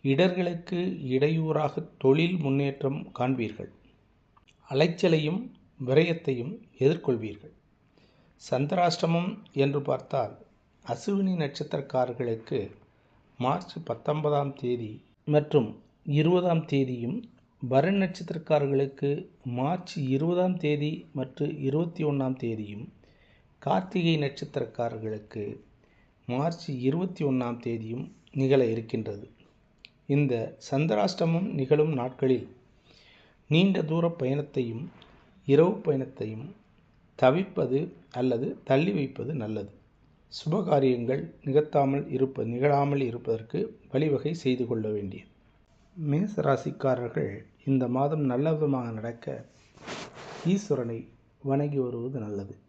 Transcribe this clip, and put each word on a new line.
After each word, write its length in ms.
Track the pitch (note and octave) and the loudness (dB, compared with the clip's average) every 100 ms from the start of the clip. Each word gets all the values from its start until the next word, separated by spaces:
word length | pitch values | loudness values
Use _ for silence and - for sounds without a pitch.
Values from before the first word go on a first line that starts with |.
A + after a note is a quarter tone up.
இடர்களுக்கு 1000 | C#3 C3+ F3+ F3+ F3 E3+ - F3 F#3 - | 2 4 4 4 -2 -2 -6 -4 -2 -4
இடையூறாக 800 | C#3 C3 D3 D#3+ D#3+ D3+ D3 - - - | -2 2 4 2 0 0 0 -2 -10 2
தொழில் 380 | C3 D3 E3+ F#3 | 4 6 4 2
முன்னேற்றம் 760 | C#3 C3+ C#3 C3+ C3+ C3 - - | 2 2 0 -2 -4 -4 -10 -4
காண்பீர்கள். 520 | B2 C3 G#2+ - - - _ _ _ _ _ _ _ _ - | -2 0 -2 -6 -14 -16 _ _ _ _ _ _ _ _ -4
அலைச்சலையும் 800 | C3+ E3+ E3+ F3+ D#3+ D3+ F#3+ B3+ - _ _ B2+ | 2 2 4 4 4 2 -2 -6 -14 _ _ 2
விரயத்தையும் 720 | C#3 E3+ E3 - B2 B2+ A3 - - | 4 4 0 -2 -2 -4 -8 -16 2
எதிர்கொள்வீர்கள். 760 | C3+ E3 - A#2 G#2+ G#2 - _ _ _ _ _ _ _ _ _ - | 2 2 0 -2 -2 -10 -18 _ _ _ _ _ _ _ _ _ -4
சந்திராஷ்டமம் 880 | B2+ C#3+ F#3 F3 E3 E3 E3+ F3+ - - | -2 0 2 2 2 2 2 0 -6 -8
என்று 300 | C#3 C#3 C#3+ | 0 2 0
பார்த்தால், 540 | C#3 C3 - C3+ G#2+ - - _ _ _ - | -2 -4 -2 -4 -4 -8 -20 _ _ _ -8
அசுவினி 500 | - - G3+ F#3+ F3+ | -6 -2 0 0 0
நட்சத்திரக்காரர்களுக்கு 1300 | C#3+ - D3 C#3+ C#3 C3 B2 A#2 A#2+ A2+ - C3+ G2 - _ _ _ _ _ - | -2 -4 -6 -6 -2 -2 -2 -2 -4 -4 -4 -4 -4 -12 _ _ _ _ _ -4
மார்ச் 380 | B2 E3+ F#3 E3 | -2 -2 -4 -14
பத்தொன்பதாம் 720 | E3 - - D#3 D3+ D3 C#3+ | -8 -6 -2 -2 0 0 -2
தேதி 500 | C3+ B2 A#2+ A2 A2 _ _ | -4 -4 -4 -6 -12 _ _
மற்றும் 560 | - D3+ D3 D3+ A2 - _ _ | 2 2 4 2 2 -6 _ _
இருபதாம் 600 | - D3 D#3 F3+ F3 E3 | 0 2 4 4 4 0
தேதியும், 600 | D#3+ C#3 C3 B2 A#2 G#3 A#3 _ _ _ B2 | 2 0 0 -2 -4 -6 -10 _ _ _ 2
பரணி 300 | C3 E3 G3+ | 4 4 2
நட்சத்திரக்காரர்களுக்கு 1300 | F#3+ - E3+ E3 - D3+ C#3 C3+ C#3 - C#3+ C#3+ - _ | 0 -4 -10 -10 2 2 4 2 0 0 -2 -2 -6 _
மார்ச் 520 | B2+ A#2+ C#3 F3+ F3+ - | -8 -2 -2 -2 -6 -6
இருபதாம் 600 | C3 C3+ E3 F3 F#3 F3 | 0 2 2 2 2 2
தேதி 500 | D3+ D3 D3 E3 - | 0 0 0 -4 -8
மற்றும் 460 | C#3 B2 - D3 D3+ | -6 -6 -4 -4 -2
இருபத்தி 460 | C3+ D3 E3+ - | 0 0 -2 -2
ஒண்ணாம் 320 | D3+ C#3 C3 C3 | -2 0 -2 -2
தேதியும், 560 | A#2 A2 G#2 G#2 B2 - - _ _ _ _ _ | -4 -4 -8 -10 -14 -18 -20 _ _ _ _ _
கார்த்திகை 600 | - F#3 F#3 F#3 E3 D#3 | -2 0 0 0 2 2
நட்சத்திரக்காரர்களுக்கு 1400 | C#3 - C#3+ C#3 B2 - A#2 A2+ A2 G#2+ G#2+ A2 G#2 A2+ - _ _ _ _ _ - | 0 -4 -8 -6 -6 -4 -4 -4 -8 -8 -10 -10 -8 -10 -18 _ _ _ _ _ -4
மார்ச் 420 | B2 D#3+ E3 - | -2 -2 -4 -8
இருபத்தி 560 | B2+ C3 D#3+ F#3 - | -2 0 0 -4 -2
ஒண்ணாம் 340 | C#3+ C3 A#2+ A#2+ | 0 0 -2 -4
தேதியும் 580 | A#2+ A2+ A2 A#2+ - - _ | -4 -6 -6 -8 -10 -14 _
நிகழ 320 | C#3 C3+ C3+ | -2 4 4
இருக்கின்றது. 680 | A#2 A2+ A2+ B2+ A2 G2+ - _ - _ _ _ - _ - | 4 0 -4 -6 -4 -8 -12 _ -20 _ _ _ -20 _ 0
இந்த 500 | C#3+ C#3+ A#2 - - - | 2 2 0 -4 -10 -4
சந்திராஷ்டமம் 840 | C#3 D#3+ - G3 - E3 E3 G#3 | 0 2 2 2 2 0 2 0
நிகழும் 400 | F3 C3 D3+ D#3 | -2 2 4 4
நாட்களில் 560 | C#3 B2+ - C3+ B2 G2+ - _ _ _ - - - _ _ _ | 0 -4 0 2 2 0 -18 _ _ _ -20 -20 -20 _ _ _
நீண்ட 340 | D#3 G3 F#3 | 4 4 2
தூர 260 | D#3 E3 E3+ | 0 0 0
பயணத்தையும் 800 | E3 B2+ C#3 D3 - A#2+ A#2 F3+ - - - _ _ - | 0 -2 -2 -2 -4 -2 -6 -10 -14 -20 -20 _ _ 4
இரவு 240 | C#3+ F3 | 6 6
பயணத்தையும் 840 | A3 - C3+ C3 - A2 A2 D3 - _ _ _ _ _ - | 4 0 -2 -4 -8 -8 -8 -12 -18 _ _ _ _ _ 4
தவிர்ப்பது 760 | C3 D#3 F#3+ - - C3+ E3 - - | 4 4 0 -2 0 0 -2 -10 -12
அல்லது 460 | B2 B2+ A#2 D#3+ - | -2 0 0 -2 -6
தள்ளி 280 | - C3+ F3+ | 2 2 4
வைப்பது 420 | F#3+ C3+ - A#2+ | 0 -2 -6 -6
நல்லது. 360 | D3+ G#2+ G#2+ G2+ - _ _ _ _ _ | -6 -4 -6 -8 -16 _ _ _ _ _
சுபகாரியங்கள் 1040 | - - C3+ - D3 C3+ A#2+ A#2 C#3 E3 - | -8 -2 0 2 4 4 2 0 -2 -4 -8
நிகழ்த்தாமல் 640 | - C#3 D3+ D3+ C3+ C#3 - | 2 2 4 2 2 0 -2
இருப்ப-, 360 | C3 C3 - | 0 0 0
நிகழாமல் 560 | A2+ A#2+ C#3+ C#3+ C#3+ C#3+ | -4 0 2 4 2 0
இருப்பதற்கு 800 | B2+ A#2+ - A2+ - D#3+ A3 - - | -2 -4 -2 -4 -2 -4 -4 -8 -4
வழிவகை 440 | C3 D#3 C3 D3+ | 0 2 0 -2
செய்து 320 | E3 C3 B2+ A#2 | -2 0 0 0
கொள்ள 220 | A2+ G#2+ | -2 -2
வேண்டியது. 420 | G#2 G2 F#2 - _ _ _ _ _ _ F3+ | -4 -4 -10 -16 _ _ _ _ _ _ -6
மேச 460 | D3 D3 G#3+ - | 0 2 0 0
ராசிக்காரர்கள் 1040 | C#3+ C3+ D3+ - C3+ B2 A#2+ - A2+ G#2 - _ | 2 2 0 -2 0 0 -2 -4 -4 -6 -14 _
இந்த 240 | - C3+ B2 | 0 2 2
மாதம் 320 | B2+ C#3+ D#3 | 0 0 0
நல்ல 320 | C#3 B2 D#3 | 0 0 0
விதமாக 380 | D#3 D3+ C3 A#2+ | 0 0 0 -4
நடக்க 540 | A2 A#2 A#2 - B2 - _ _ - - - - - - - E3 | -6 -8 -8 -10 -12 -14 _ _ -20 -14 -12 -14 -16 -16 -4 0
ஈஸ்வரனை 640 | G3 - C3+ A#2 A#2 - - _ _ | 0 0 -2 -2 -6 -10 -20 _ _
வணங்கி 340 | C#3 C#3 D3 C#3 | -2 0 0 0
வருவது 440 | B2 A#2 B2+ C3+ | -2 -4 -6 -6
நல்லது. 360 | G#2+ G2+ G2 - | -6 -8 -8 -14